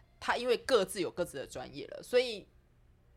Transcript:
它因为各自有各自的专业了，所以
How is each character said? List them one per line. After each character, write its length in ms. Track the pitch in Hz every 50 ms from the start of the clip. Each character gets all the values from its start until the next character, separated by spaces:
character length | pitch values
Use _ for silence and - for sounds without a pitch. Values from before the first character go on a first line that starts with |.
| - _ _ -
它 180 | - - 185
因 100 | 226 240
为 100 | 254 226
各 260 | - - - 262 208 185
自 160 | 185 - 208
有 120 | 160 -
各 120 | - - 175
自 140 | - -
的 80 | 135 107
专 260 | - - 131 127 127
业 140 | 127 139 - -
了， 120 | - -
所 180 | - - 247 247
以 280 | 262 240 220 190 - - _ - _ _ _ _ _ - - _ _ _ -